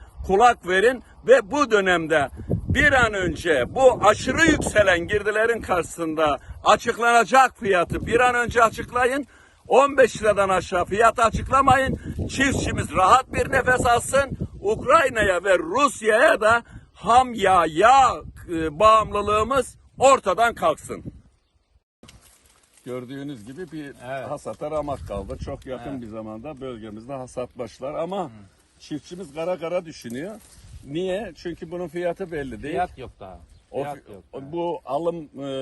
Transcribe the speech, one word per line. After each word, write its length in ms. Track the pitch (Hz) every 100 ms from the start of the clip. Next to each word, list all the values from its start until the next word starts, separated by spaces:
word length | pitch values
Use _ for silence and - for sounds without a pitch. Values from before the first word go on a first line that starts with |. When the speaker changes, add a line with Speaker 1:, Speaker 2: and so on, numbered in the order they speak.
| - - -
Speaker 1:
kulak 420 | 196 240 233 175
verin 340 | 185 226 240 - - 196
ve 240 | 262 202
bu 200 | 285 269
dönemde 580 | 208 190 175 160 156 135 - -
bir 440 | - - 254 294
an 220 | 262 233
önce 500 | 202 180 151 170 143 120
bu 320 | 214 262 202 196
aşırı 400 | 214 - 269 320
yükselen 520 | 294 - 214 196 175
girdilerin 600 | 170 208 202 214 226 226
karşısında 800 | - 185 160 - 165 156 151 165 - -
açıklanacak 920 | 165 208 233 202 233 240 190 262 254 -
fiyatı 480 | 208 180 165 165 -
bir 140 | 226
an 140 | 247
önce 280 | 240 233 233
açıklayın. 640 | 226 233 - 240 247 269 254 _ _ _ -
On 280 | 214 277 269
beş 260 | 226 -
liradan 260 | 214 202 196
aşağı 360 | 185 - 180
fiyat 340 | 170 196 226 220
açıklamayın. 800 | 226 - - 262 269 269 269 233 - - -
Çiftçimiz 640 | - 269 - - 208 165 156
rahat 360 | 185 247 262
bir 200 | 262 247
nefes 340 | 269 247 254 254
alsın. 520 | 240 - 269 269 - - -
Ukrayna'ya 840 | 196 214 240 320 269 233 208 180
ve 140 | 196 180
Rusya'ya 840 | 160 226 285 - 214 214 320 269
da 220 | 214 233 - - -
ham 400 | _ 190 240 254
yağ, 320 | 220 190 185 165
yağ, 460 | 151 214 269 247 170 - - -
e, 280 | 165 160 151
bağımlılığımız 960 | 214 220 208 202 202 214 220 269 233 - _ -
ortadan 560 | 254 254 196 185 233
kalksın. 500 | - 170 139 - 98 - - _ _ _ _ _ _ _ _ - - _ _ _ _ _ _
Gördüğünüz 600 | 127 127 123 139 139 131 104
gibi 260 | 135 175
bir 220 | 156 143 117 123
Speaker 2:
Evet. 240 | 135 120
Speaker 1:
hasata 400 | 143 120 - 151
ramak 380 | 156 147 131 -
kaldı. 300 | 101 98 131
Çok 220 | - 135 135
yakın 240 | 120 131
Speaker 2:
Evet. 120 | 135
Speaker 1:
bir 40 | 117
zamanda 540 | 110 110 110 117 127
bölgemizde 520 | 131 117 110 104 117
hasat 460 | 135 127 - 123 -
başlar 360 | 117 - 131
ama 300 | 151 170 196
Speaker 2:
Hı. 40 | 156 107 98 _ _ _
Speaker 1:
çiftçimiz 560 | - 151 - 180 175
kara 240 | 143 170 160
kara 260 | 165 180
düşünüyor. 520 | 160 - 120 120 180 220 - - - - 135
Niye? 460 | 151 185 190 214 147
Çünkü 340 | 175 160 165
bunun 180 | 175 175
fiyatı 440 | 170 175 170 185
belli 300 | 160 139 107
değil. 120 | 143
Speaker 2:
Fiyat 240 | 170 180 -
yok 120 | 117 _
daha. 180 | 95 87 - _ _
Speaker 1:
O 120 | 123
Speaker 2:
Fiyat 140 | 147 131
Speaker 1:
fi-, 160 | -
Speaker 2:
yok 120 | 98 _
Speaker 1:
o, 80 | 135
Speaker 2:
daha. 120 | 139
Speaker 1:
bu 280 | 170 170 156
alım, 320 | - 139 170 170
e, 220 | 147 131 139 135